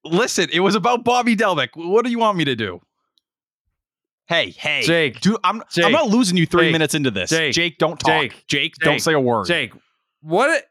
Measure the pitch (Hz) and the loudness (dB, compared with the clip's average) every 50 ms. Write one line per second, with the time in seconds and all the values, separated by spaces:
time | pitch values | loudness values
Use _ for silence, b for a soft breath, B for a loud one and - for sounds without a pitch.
0 | _ 151 165 185 240 - - - 180 131 151 170 190 196 196 220 170 233 247 240 | _ 0 0 0 0 0 0 -2 -2 0 0 0 2 2 2 2 2 0 0 0
1 | 240 233 247 247 240 240 226 190 226 202 180 147 127 120 _ 156 165 175 196 226 | 0 0 0 2 2 0 0 2 0 0 0 0 -2 -4 _ -10 -4 0 2 2
2 | 233 247 240 233 226 214 202 170 156 143 127 110 110 95 87 87 _ _ _ _ | 2 0 -2 0 0 0 2 0 -2 -2 -2 -4 -4 -6 -8 -12 _ _ _ _
3 | _ _ _ _ _ _ _ _ _ _ _ _ _ _ _ _ _ _ _ _ | _ _ _ _ _ _ _ _ _ _ _ _ _ _ _ _ _ _ _ _
4 | _ _ _ _ _ - 170 165 131 90 - - - 151 147 139 120 156 165 165 | _ _ _ _ _ -2 -2 -2 -2 -4 -8 -8 -6 -4 -4 -2 0 0 2 2
5 | 156 135 107 - - 185 226 - - 180 202 226 - _ - 175 170 165 277 320 | 0 -2 -4 0 0 0 0 2 -2 -2 -2 -2 -10 _ -2 0 2 2 2 2
6 | 311 220 196 240 254 180 180 180 165 - - 175 170 160 165 160 156 143 - 156 | 2 2 2 2 2 2 2 0 0 2 2 2 2 2 2 0 0 0 0 0
7 | 139 127 101 98 90 - 156 165 160 143 113 165 170 175 - _ 160 156 175 - | -2 -2 -2 -2 -2 -2 0 0 0 0 0 -2 -2 -2 -2 _ -2 -2 -2 -2
8 | - 139 156 156 143 113 - - _ - 147 139 143 165 - - 160 160 - 120 | 0 0 2 2 0 -4 -8 -16 _ -4 -4 -2 -2 -4 -6 -2 0 0 0 0
9 | - 165 160 147 131 123 117 110 95 - 175 160 131 101 - - _ _ _ _ | 0 0 0 2 2 2 0 0 0 -2 -2 -2 -4 -6 -12 -20 _ _ _ _
10 | _ _ _ _ 151 156 165 196 262 302 330 277 - _ | _ _ _ _ -8 -2 0 2 2 2 0 -2 -4 _